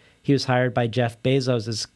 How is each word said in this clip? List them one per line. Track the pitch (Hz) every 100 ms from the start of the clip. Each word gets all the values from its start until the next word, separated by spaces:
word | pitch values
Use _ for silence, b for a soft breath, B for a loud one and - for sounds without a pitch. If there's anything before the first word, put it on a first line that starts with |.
| b b
He | -
was | 139
hired | - 127 127
by | 123 120
Jeff | 127 117 -
Bezos' | 131 135 127 120 107 110 -